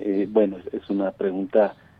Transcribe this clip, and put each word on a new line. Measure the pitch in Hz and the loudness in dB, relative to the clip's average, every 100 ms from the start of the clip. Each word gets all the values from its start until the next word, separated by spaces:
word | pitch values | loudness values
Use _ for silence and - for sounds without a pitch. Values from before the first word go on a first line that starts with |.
eh, | 104 98 98 | -2 0 2
bueno, | 110 101 92 - | 2 2 0 -10
es | - - | -10 -4
una | 98 95 | -2 -2
pregunta | - 101 92 95 110 101 - - | -2 -4 -4 0 2 2 0 -20